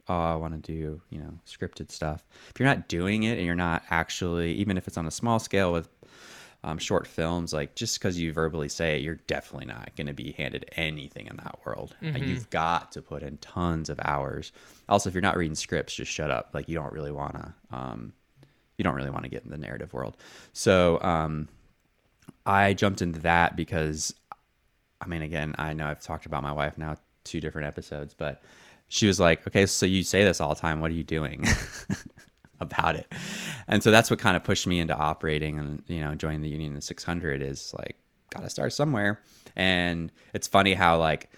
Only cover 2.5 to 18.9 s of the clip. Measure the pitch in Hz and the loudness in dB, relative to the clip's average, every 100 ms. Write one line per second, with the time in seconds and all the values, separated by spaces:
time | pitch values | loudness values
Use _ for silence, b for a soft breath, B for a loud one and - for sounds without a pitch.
2.5 | - 131 113 - 85 92 107 110 120 87 | 0 2 2 0 -2 2 2 2 0 0
3.5 | 87 87 82 - 82 82 - 90 85 85 | 2 2 0 0 0 0 -2 -2 0 0
4.5 | 85 101 92 - - 80 - 117 113 - | 0 0 0 -2 -6 -6 -4 0 0 2
5.5 | 98 92 85 80 _ B B B B B | 2 2 2 -2 _ B B B B B
6.5 | B - 80 - 92 - - 82 87 82 | B -8 -6 0 0 0 -2 0 0 -2
7.5 | 80 71 - 113 - 104 87 82 78 80 | -4 -4 -4 -4 -2 -2 0 -2 0 0
8.5 | 80 73 - 82 76 76 82 - 71 - | 0 -4 -2 0 0 -2 -6 -4 -6 -6
9.5 | 69 69 55 - - 71 67 64 71 69 | -12 -12 -12 -14 -8 -8 -6 -10 -6 -6
10.5 | 71 - - 80 76 69 - - - - | -6 -10 -4 -4 -4 -12 -14 -14 -14 -14
11.5 | - - 50 - - 160 131 135 127 110 | -12 -10 -10 -10 -10 -8 -4 -4 -4 -4
12.5 | 85 82 85 - 78 - 73 71 73 - | -2 0 0 -2 -14 -10 -10 -10 -12 -10
13.5 | - 87 82 80 76 - 71 69 71 - | -2 0 0 -2 -4 -2 0 -2 -6 -10
14.5 | B B B - 101 101 90 95 87 85 | B B B 2 4 4 0 2 2 0
15.5 | 78 - 80 - - - - 76 62 - | -2 -2 -2 -2 -6 -8 -4 -2 -2 -2
16.5 | 73 73 82 71 - 73 71 71 - 78 | -8 -6 -6 -6 -6 -6 -6 -6 -8 -12
17.5 | 85 - 62 64 57 55 - _ _ b | -16 -14 -10 -8 -8 -12 -16 _ _ b
18.5 | b b - 92 | b b -2 0